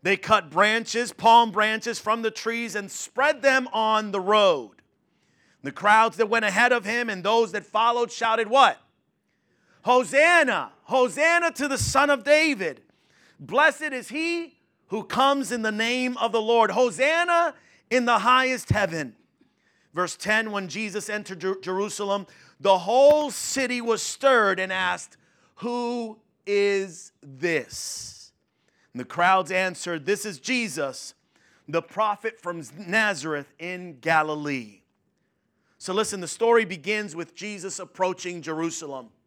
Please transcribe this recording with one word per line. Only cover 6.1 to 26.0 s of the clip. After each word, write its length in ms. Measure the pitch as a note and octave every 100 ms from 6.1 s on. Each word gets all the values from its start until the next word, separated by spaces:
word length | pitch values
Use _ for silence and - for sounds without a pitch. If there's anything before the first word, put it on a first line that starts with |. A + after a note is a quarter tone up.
| F3
that 100 | A3
went 160 | A3+
ahead 260 | G#3+ F#3+ A#3+
of 140 | A#3+
him 260 | F#3+ A#3 A#3+
and 140 | G3
those 260 | F3+ A3+ A3+
that 160 | G3 E3+
followed 460 | A3 A3+ A#3+ A#3+
shouted 340 | - A3+ A3+ A3
what? 340 | B3 A#3+ B2+ _ _ _ _ _ _ _ _ _ _
"Hosanna, 880 | - B3+ A3 C4+ D#4+ F4 C#4+ F#3+ A#2 _
Hosanna 640 | _ C4 B3+ G3 D#4 E4+ E4+
to 120 | - C#4
the 100 | C4+
Son 320 | - C4+ C#4+
of 140 | C#4+
David! 600 | A3 D4+ D#4+ B3 F3+ C3 _ _ _ _ _ _
Blessed 500 | C#3 A#3 D#4 - D4+
is 200 | C4 A3+
he 500 | C4 E4 E4+ E4 _ _ _ _
who 120 | A3
comes 480 | F#3+ - C4+ C#4 C4
in 120 | A#3+
the 100 | A3
name 440 | G#3+ A3+ B3 B3+ B3
of 120 | A3+
the 100 | A3
Lord. 300 | A3 A#3 G#3+
Hosanna 880 | F#3+ B3+ E3+ C4+ E4 F4 E4+ E4+ - _ _ _
in 140 | B3
the 160 | A#3+ A3+
highest 500 | G#3 B3+ C4 B3+ -
heaven." 460 | G#3 F#3+ E3 C3+ G#2+ _ _ _ _ _ _ _
Verse 220 | D#3 F3 -
ten, 360 | G3 G#3+ A3
when 160 | G3+ F#3
Jesus 400 | D#3 G#3+ G3 G3
entered 320 | G#3 G3+ F3+
Jer-, 180 | F#3 F#3+
Jerusalem, 680 | F#3 F#3+ G3+ - G3+ G3+ G3 _ - _
the 180 | E3+ F#3+
whole 520 | F3 A#3+ C#4+ D4+ D4
city 500 | G#3 - - B3+ B3
was 220 | A#3 A3
stirred 580 | - - C4+ B3+ G#3 F#3
and 100 | F#3+
asked, 440 | F#3+ F#3 F3+ - _ _ _ _ _
"Who 600 | A#3 A#3+ A#3+ A#3+